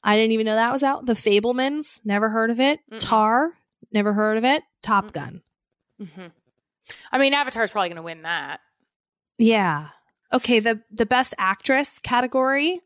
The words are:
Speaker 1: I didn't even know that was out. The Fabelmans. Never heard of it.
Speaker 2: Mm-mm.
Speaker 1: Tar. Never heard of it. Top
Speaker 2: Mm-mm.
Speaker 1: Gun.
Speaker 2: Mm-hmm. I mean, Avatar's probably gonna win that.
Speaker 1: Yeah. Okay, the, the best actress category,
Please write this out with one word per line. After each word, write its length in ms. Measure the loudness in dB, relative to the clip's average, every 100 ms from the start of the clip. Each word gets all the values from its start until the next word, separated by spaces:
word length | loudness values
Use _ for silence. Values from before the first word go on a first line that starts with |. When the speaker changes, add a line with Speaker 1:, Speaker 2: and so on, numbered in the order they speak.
Speaker 1:
I 120 | 2 2
didn't 160 | 4
even 140 | 2 0
know 80 | 0
that 160 | 0
was 100 | 0
out. 220 | 0 -2 -2
The 80 |
Fabelmans. 840 | -2 2 2 2 -2 -2 -2 -4 -6
Never 260 | -2 0 0
heard 200 | 0 0
of 100 | 0
it. 200 | 0 0 _
Speaker 2:
Mm-mm. 80 | -10
Speaker 1:
Tar. 540 | 0 2 4 2 0 -4 _ _ -4
Never 220 | 0 0
heard 240 | 0 0 0
of 60 |
it. 200 | 0 0 -2 _
Top 240 | 0 0 0
Speaker 2:
Mm-mm. 80 |
Speaker 1:
Gun. 280 | -10 -12 -16 _ _ _ _ _ _
Speaker 2:
Mm-hmm. 260 | -16 -16 -20 _ _ _ _ _ -20 -20 -6
I 60 | 2
mean, 140 | 2 2
Avatar's 340 | -2 -2 -2
probably 180 | -2 -4
gonna 120 | -4
win 220 | -12 -12
that. 380 | -8 -6 -6 -14 _ _ _ _ _ _ _ _
Speaker 1:
Yeah. 520 | 4 4 2 -2 -8 -20 _ _ _
Okay, 260 | -2 2 2
the, 220 | 2 -2 _
the 140 | -4 0
best 280 | 2 0 -2
actress 600 | -2 -2 0 0 0 -4
category, 800 | -2 -2 0 0 2 2 0 -2